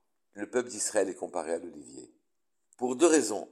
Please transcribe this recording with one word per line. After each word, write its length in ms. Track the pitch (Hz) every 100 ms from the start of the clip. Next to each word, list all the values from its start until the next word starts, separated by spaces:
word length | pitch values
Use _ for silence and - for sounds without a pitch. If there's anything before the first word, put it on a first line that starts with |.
| _ _ _
Le 180 | 101 104
peuple 180 | 123 120
d'Israël 400 | 101 - 107 95
est 60 |
comparé 380 | 85 87 87 78
à 60 | 82
l'olivier. 540 | 87 76 67 67 - _ _ _ _ _ _ -
Pour 200 | 123 127
deux 100 | 170
raisons. 420 | 156 110 101 -